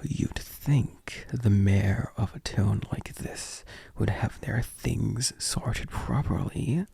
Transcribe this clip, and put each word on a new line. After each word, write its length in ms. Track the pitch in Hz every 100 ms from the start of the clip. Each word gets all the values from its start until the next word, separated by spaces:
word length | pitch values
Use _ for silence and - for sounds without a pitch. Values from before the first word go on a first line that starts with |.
You'd 360 | 143 - - -
think 840 | - - - 143 - - - - -
the 180 | - 120
mayor 600 | 101 98 98 98 98 - -
of 180 | 95
a 40 | -
town 440 | - - 104 104 -
like 240 | - -
this 480 | - - - - - - - - -
would 120 | 101
have 300 | 101 113 -
their 200 | - 110
things 720 | 113 - - - - - - -
sorted 520 | - - - 107 -
properly. 960 | - - - - 90 92 - - 151 196